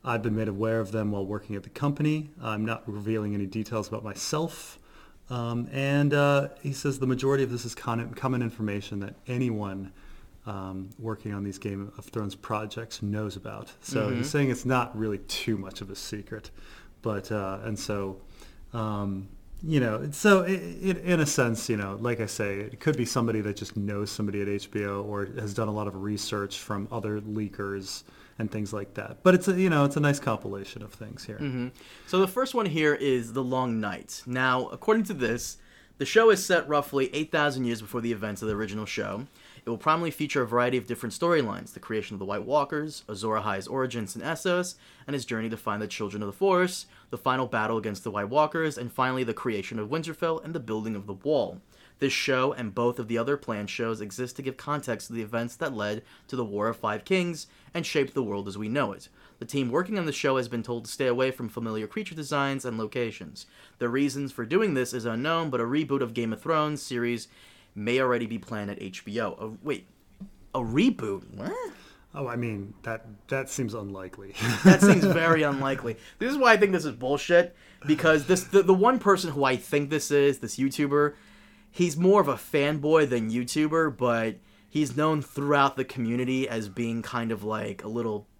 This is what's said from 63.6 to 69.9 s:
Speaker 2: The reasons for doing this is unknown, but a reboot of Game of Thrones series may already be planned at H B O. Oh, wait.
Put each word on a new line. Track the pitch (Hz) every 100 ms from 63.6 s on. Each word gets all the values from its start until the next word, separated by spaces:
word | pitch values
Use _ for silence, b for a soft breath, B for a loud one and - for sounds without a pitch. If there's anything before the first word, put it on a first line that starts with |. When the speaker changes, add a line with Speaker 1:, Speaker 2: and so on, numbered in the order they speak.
| B _
Speaker 2:
The | 120
reasons | 127 143 135 139
for | - 113
doing | 180 214 135
this | 123
is | 127
unknown, | 117 113 147 165 160
but | 127
a | 117
reboot | 143 143 139
of | 120
Game | 113 113
of | 107
Thrones | 160 160 151 147
series | - 120 120 117 - B B B B 101
may | 107 127
already | 131 120 113
be | 113
planned | - 110 101
at | 101
H | 98 92 -
B | 110
O. | 104 -
Oh, | 110 107
wait. | 143 123 -